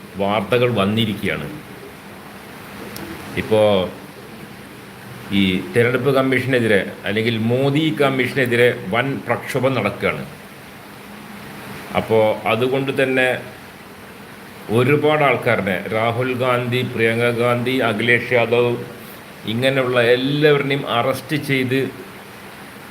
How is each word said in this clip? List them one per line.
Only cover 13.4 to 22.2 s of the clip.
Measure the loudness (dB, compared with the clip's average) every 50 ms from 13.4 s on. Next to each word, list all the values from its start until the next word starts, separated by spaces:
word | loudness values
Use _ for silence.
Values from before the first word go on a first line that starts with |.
| -6 -10 -14 -16 -18 -18 -18 -18 -20 -20 -18 -18 -18 -18 -18 -18 -18 -18 -18 -18 -18 -18 -18 -14 -6 0
ഒരുപാട് | 2 2 4 4 4 4 4 4 4 6 4
ആൾക്കാരുടെ, | 4 4 4 2 2 2 2 2 0 0 -2 -2 -2 -2
രാഹുൽ | 0 0 2 0 0 0 0 0
ഗാന്ധി, | 0 2 2 2 2 0 0 0 0 -2 -2 0
പ്രിയങ്ക | 2 2 2 2 2 2 2
ഗാന്ധി, | 2 2 2 2 2 2 0 0 0 2 2 2
അഖിലേഷ് | 0 2 2 4 4 4 2 2 2
യാദവ്, | 2 4 4 4 4 4 4 2 -2 -6 -8 -14 -16 -16 -16 -16 -16 -18 -18 -18 -12 -6
ഇങ്ങനെയുള്ള | -4 -2 0 2 2 2 2 2 2 4 4
എല്ലാവരുടെയും | 6 6 6 4 4 2 2 4 6 6 6 4 4 0 -2 -2 -2 0
അറസ്റ്റ് | 0 0 2 2 0 -2 -4 -4 -4 -2 0 0
ചെയ്ത് | 0 0 2 2 0 0 0 -2 -4 -8 -14 -16 -16 -16